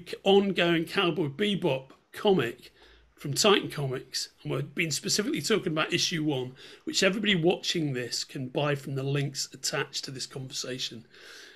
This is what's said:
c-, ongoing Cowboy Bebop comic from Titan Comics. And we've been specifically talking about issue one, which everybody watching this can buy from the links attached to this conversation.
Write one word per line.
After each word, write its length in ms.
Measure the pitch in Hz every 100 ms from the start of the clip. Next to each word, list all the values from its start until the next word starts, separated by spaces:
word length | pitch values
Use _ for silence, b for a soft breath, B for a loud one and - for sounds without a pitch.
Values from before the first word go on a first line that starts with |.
| -
c-, 80 | -
ongoing 600 | - 196 202 185 170 165
Cowboy 420 | 165 - 180 160 151
Bebop 640 | 139 208 190 175 131 - - _
comic 600 | - 214 185 117 - - b b b b _
from 180 | 147
Titan 340 | 135 214 202 -
Comics. 600 | - 139 127 - - - _
And 80 | 147
we've 200 | 139 156 175
been 160 | 165
specifically 500 | 143 - - 226 -
talking 300 | 143 208 185
about 200 | 156 156
issue 300 | 170 - -
one, 320 | 151 135 127 131 B B
which 180 | - -
everybody 320 | 190 196 202
watching 600 | 190 160 - - 180 151
this 280 | 123 120 -
can 240 | - 151 127
buy 300 | 160 147 143
from 180 | -
the 80 | 139
links 460 | 135 143 139 - -
attached 520 | - - 147 - -
to 80 | -
this 140 | 127 -
conversation. 760 | - 131 135 - 127 - 110 - B B B B